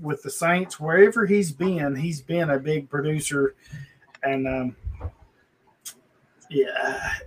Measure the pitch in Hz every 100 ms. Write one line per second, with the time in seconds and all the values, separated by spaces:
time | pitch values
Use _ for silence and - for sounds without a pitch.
0 | 151 147 139 - 170 180 185 - 156 175
1 | 208 226 196 208 180 135 185 175 143 135
2 | 170 151 - 170 160 139 143 156 139 143
3 | 151 156 - 143 139 - - - 139 _
4 | _ - 135 135 131 131 127 - - -
5 | - - - _ _ _ _ _ - -
6 | _ _ _ _ - 143 135 - - -
7 | - -